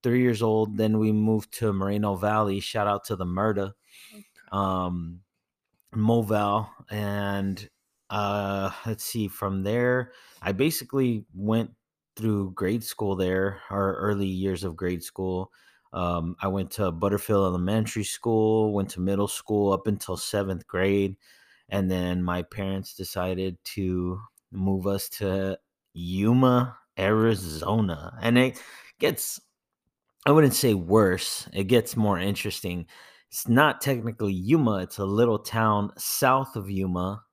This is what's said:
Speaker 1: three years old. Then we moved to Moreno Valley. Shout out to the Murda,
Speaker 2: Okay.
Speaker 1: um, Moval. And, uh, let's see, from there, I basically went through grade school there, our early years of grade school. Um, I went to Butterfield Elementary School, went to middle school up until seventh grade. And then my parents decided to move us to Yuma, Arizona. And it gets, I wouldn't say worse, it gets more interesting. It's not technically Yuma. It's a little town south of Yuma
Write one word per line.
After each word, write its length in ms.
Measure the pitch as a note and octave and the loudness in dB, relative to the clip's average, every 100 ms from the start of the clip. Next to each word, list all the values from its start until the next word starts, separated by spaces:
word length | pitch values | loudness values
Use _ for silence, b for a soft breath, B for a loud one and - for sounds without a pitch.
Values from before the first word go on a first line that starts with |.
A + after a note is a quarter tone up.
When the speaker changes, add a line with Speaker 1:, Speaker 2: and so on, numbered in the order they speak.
Speaker 1:
three 180 | B2 B2 | 2 4
years 200 | B2+ A2 | 4 2
old. 340 | A2+ A2 A2 G#2 | 2 2 0 0
Then 220 | A2 G#2+ | 2 2
we 140 | G#2+ | 2
moved 400 | G#2+ G#2+ A2 - - | 2 2 2 -2 -4
to 140 | A2 | -2
Moreno 420 | G2 G2 G#2 G#2 F#2+ | 0 0 0 0 0
Valley. 440 | G#2 G#2+ G#2 G2 | 0 2 2 0
Shout 260 | - A2+ G#2 | -2 -2 0
out 180 | G2+ - | 0 -2
to 100 | G2+ | -4
the 80 | F2+ | -2
Murda, 460 | F#2 G#2+ G2+ G2 - B B B | 0 2 2 -2 -8 B B B
Speaker 2:
Okay. 120 | G#3+ B B _ | -20 B B _
Speaker 1:
um, 680 | G2 F#2+ F#2 F2+ F2 E2+ F2 _ _ _ _ _ _ _ | -2 0 0 -2 -4 -8 -12 _ _ _ _ _ _ _
Moval. 760 | A2+ G#2+ A#2 G#2+ G#2 G#2 G#2 G#2 - - | 0 2 2 2 0 2 0 -2 -12 -10
And, 800 | G#2+ G#2 G2+ G2+ G2 G2 F#2+ G2+ _ _ _ _ | -6 -4 -2 -2 -2 -2 -4 -10 _ _ _ _
uh, 600 | G2+ G#2 G2+ G2 G2 G2 - A#2 | -4 -2 -2 -2 -2 -4 -6 -8
let's 180 | A2 | -6
see, 240 | - A#2 G#2 | -6 -4 -4
from 340 | - G2+ F#2+ | -4 -4 -2
there, 500 | F#2+ A#2 B2 B2+ B2 B B B | -2 0 2 0 -2 B B B
I 100 | F#2 | -4
basically 760 | G2 D3+ D#3 B2 C3+ B2+ A2+ - | 0 0 0 -4 0 0 0 -6
went 380 | F2+ G#2 A2 A2+ _ _ _ _ - | -6 0 0 0 _ _ _ _ -4
through 360 | A2 G#2 F#2+ | 0 0 -2
grade 320 | F#2 F#2+ A2+ | -2 -2 -2
school 320 | A2 - G#2 F#2+ | -4 -6 -4 0
there, 440 | F#2 F#2+ G2 G2+ - | 0 2 0 -4 -8
our 240 | G2 G2 - | -2 -2 0
early 300 | G2+ G2+ G2 | -2 0 -2
years 380 | F#2 G2 F2+ | -2 -2 -2
of 120 | F#2+ E2 | -6 -4
grade 260 | F2+ F2+ | -4 -4
school. 500 | - - F#2+ F#2 F#2+ b b b b | -8 -8 -4 -4 -6 b b b b
Um, 440 | - F2 F2 E2 F2 | -4 -2 -2 -4 -4
I 60 | G2 | -4
went 220 | F#2+ F2+ | -2 -4
to 180 | - G2 | -2 -2
Butterfield 540 | E2 G2 G2+ - G#2 F#2+ | 0 0 0 2 2 2
Elementary 580 | F2+ F2+ A2 A2 A2+ | 0 0 0 -2 -4
School, 680 | G2+ - A#2+ A2 A2 A2 G#2+ | -6 -4 0 2 4 4 2
went 160 | G#2 F#2+ | 0 -2
to 100 | F2+ | -2
middle 280 | F#2 G2 G#2 | -2 0 -2
school 440 | - - G#2+ G2+ | -4 -2 0 2
up 140 | G2 - | 2 0
until 300 | G2+ - F2+ | -4 -4 -8
seventh 500 | - G#2 G2 F2+ - | -4 -4 -2 -6 -6
grade. 500 | F#2 F#2+ G2 G2 G2 b b b b b | 0 2 2 0 -4 b b b b b
And 200 | G2 F#2 | -2 0
then 320 | F#2 F2+ F2+ | 0 0 -2
my 200 | F2+ F2+ | 0 -2
parents 520 | F2 - F#2+ F#2+ F#2 | -4 -6 -4 -6 -8
decided 640 | - F#2 G2 F#2 F#2 F#2+ F2 - - | -12 -8 -4 -4 -2 -4 -6 -10 -4
to 440 | F#2 F2+ F2+ F#2 A2 _ _ | -2 -2 -2 -6 -12 _ _
move 360 | F#2+ F#2+ F#2+ F#2+ | -4 0 0 0
us 220 | G2 - | -4 -6
to 480 | - G2 F#2+ F#2+ F#2+ _ _ _ | -6 -2 -2 -2 -6 _ _ _
Yuma, 840 | E2+ F2 F#2 G#2 B2+ B2+ B2 B2 - _ - | -10 -6 0 4 6 6 4 2 -6 _ -2
Arizona. 1200 | F#2+ A2 A2+ G#2 F2 D#2 E2+ G#2+ G2+ D#2 D#2+ - | 2 4 4 2 -2 -6 -2 0 0 -2 -10 -4
And 160 | A2+ B2 | 2 4
it 240 | C3 - B B B _ | 4 0 B B B _
gets, 420 | - - - - _ _ _ _ _ _ _ _ C#3+ | 0 0 -6 -10 _ _ _ _ _ _ _ _ 6
I 40 | |
wouldn't 220 | D3+ C#3+ | 8 8
say 200 | - C3 | 6 2
worse, 760 | G2+ E2+ G#2+ G2+ F2+ - - - | 2 4 6 6 2 -2 -8 -8
it 120 | - | -6
gets 320 | G2 A#2+ G#2 A#2 | 4 4 4 0
more 220 | G#2+ F#2 | 2 2
interesting. 680 | G2 G2+ G#2+ - - F2 E2 B B B B | 0 -2 -4 -6 -6 -6 -10 B B B B
It's 160 | - - | -10 2
not 320 | A#2+ D3+ - | 4 4 2
technically 520 | C#3+ B2+ A2+ A2 G#2 | -2 -2 -4 -4 -2
Yuma. 460 | F#2 F#2+ D#3+ B2 G2 | -2 2 2 4 0
It's 200 | F#2 - | -4 -4
a 60 | |
little 340 | G2 G#2 A#2+ G#2+ | -2 2 2 2
town 540 | - A2+ A2 G#2 G2+ - | -2 0 2 2 0 -6
south 580 | - - C3 C3+ C3 A2+ | -6 0 2 2 0 -8
of 140 | F#2+ | -6
Yuma 520 | F#2+ F#2+ F2+ F2+ G#2+ _ | -4 -2 -2 -4 -6 _